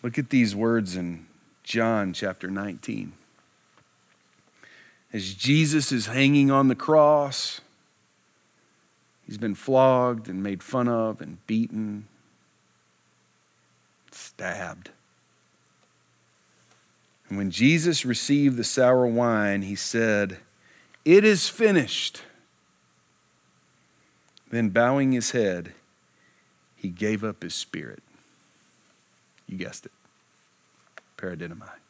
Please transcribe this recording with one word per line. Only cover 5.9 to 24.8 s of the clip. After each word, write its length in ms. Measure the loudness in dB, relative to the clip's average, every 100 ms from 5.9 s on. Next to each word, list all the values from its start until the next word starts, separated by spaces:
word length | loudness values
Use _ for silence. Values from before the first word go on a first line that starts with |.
is 160 | -2 -4
hanging 440 | 2 4 6 6
on 160 | 6 4
the 80 | 2
cross, 880 | 4 6 6 6 2 -4 -8 -10 _ _ _ _ _ _ _ _ _ _ _ _ _ _ _ _ -18
he's 120 | -8
been 160 | -6 -6
flogged 720 | 0 4 4 4 2 -2 -8
and 160 | -8
made 180 | -6 -8
fun 280 | -6 -2 -2
of 320 | 0 -2 -6
and 220 | -14 -18 -6
beaten, 600 | -4 -2 -6 -8 -10 -14 _ _ _ _ _ _ _ _ _ _ _ _ _ _ _ _ _ _ _ _
stabbed. 800 | -20 -20 -12 -10 -8 -12 -14 -20 _ _ _ _ _ _ _ _ _ _ _ _ _ _ _ _ _ _ _ _ _ _ _ _
And 80 | -6
when 120 | -4
Jesus 560 | 2 2 4 0 -2 -2
received 520 | -4 0 2 2 0
the 80 | -2
sour 420 | 2 4 4 2
wine, 560 | 2 0 0 0 -2
he 120 | -4 -6
said, 640 | -4 -2 0 0 -2 -6 _ _ _ _ _ _
"It 200 | 6 8
is 260 | 8 4 0
finished." 720 | 0 2 4 0 -4 -8 -10 -20 _ _ _ _ _ _ _ _ _ _ _ _ _ _ _ _ _ _ _ _ _ _
Then 200 | -2 0
bowing 440 | 2